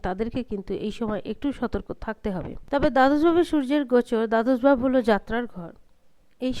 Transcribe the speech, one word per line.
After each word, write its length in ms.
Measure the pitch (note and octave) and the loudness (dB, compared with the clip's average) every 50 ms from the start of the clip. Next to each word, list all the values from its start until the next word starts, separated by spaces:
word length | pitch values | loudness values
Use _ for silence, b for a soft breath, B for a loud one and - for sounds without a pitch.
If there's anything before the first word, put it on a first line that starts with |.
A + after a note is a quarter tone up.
| - | -6
তাদেরকে 320 | F#3+ F#3 F#3+ A3+ A#3 - C4 A#3 | -6 -4 -4 -6 -4 -4 -6 -6
কিন্তু 280 | - G#3+ G3 F#3 - F#3+ - - | -6 -8 -8 -8 -8 -8 -6 -6
এই 80 | G#3+ G3 - | -6 -6 -6
সময় 220 | A#3 G#3+ G#3+ F#3+ - - | -4 -4 -4 -6 -6 -8
একটু 160 | A3 - - C#4+ B3+ - | -8 -6 -6 -6 -4 -4
সতর্ক 280 | B3 A3 - G3+ - - G3 - - | -4 -4 -4 -4 -6 -8 -12 -10 -8
থাকতে 240 | A3+ G#3+ - - G#3+ F#3 | -10 -8 -6 -6 -6 -6
হবে। 160 | F3 - - - - - - C#4+ | -6 -8 -8 -10 -14 -6 -2 0
তবে 140 | C#4+ C4+ D4+ A#3 | 2 2 4 4
দ্বাদশ 240 | C4+ B3+ C#4 D4 D4 D#4 | 6 6 6 6 4 4
ভাবে 160 | E4+ E4 F4 E4+ - | 4 4 4 2 2
সূর্যের 320 | D#4+ D4+ C4 B3 D4 D4+ C#4 | 2 0 0 0 0 0 2
গোচর, 380 | A#3 B3+ A#3+ A#3 - A#3+ A3 A3+ G#3+ A3+ | 2 2 2 2 2 0 -2 0 0 0
দ্বাদশ 240 | A3+ A3+ B3+ C4 A3+ B3 | 2 2 2 2 4 4
ভাব 120 | C#4 C#4 A#3 B3+ | 4 4 4 2
হলো 140 | C4+ B3+ C4 | 0 0 2
যাত্রার 440 | A3 A3+ G#3 G3 - - A3 A#3+ A#3+ A#3 - | 2 2 2 2 0 -4 -6 -6 -6 -6 -10
ঘর, 160 | F#3 E3+ D#3+ - - - _ _ _ _ - - _ _ _ _ - | -14 -14 -16 -16 -20 -20 _ _ _ _ -20 -20 _ _ _ _ -6
এই 120 | B3+ B3+ - - | -4 -4 -2 2